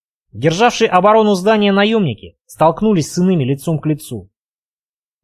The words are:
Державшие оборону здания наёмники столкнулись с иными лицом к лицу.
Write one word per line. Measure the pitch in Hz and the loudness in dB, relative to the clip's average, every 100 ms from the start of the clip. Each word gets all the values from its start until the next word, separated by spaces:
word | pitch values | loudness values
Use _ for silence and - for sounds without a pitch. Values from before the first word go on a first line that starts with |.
| _ _ _ | _ _ _
Державшие | 104 151 170 240 - 220 | -4 -2 2 0 2 0
оборону | 180 202 220 214 190 | 2 4 4 2 0
здания | 196 220 202 | 0 2 2
наёмники | 196 208 226 165 104 87 _ _ | 0 0 0 -2 -6 -14 _ _
столкнулись | - 156 160 214 185 139 | 0 0 2 0 0 -2
с | - | -2
иными | 185 175 | 0 0
лицом | 127 143 170 156 | -2 -4 -4 -4
к | 151 | -4
лицу. | 151 - 113 90 _ _ _ _ _ _ _ _ _ | -6 -8 -14 -14 _ _ _ _ _ _ _ _ _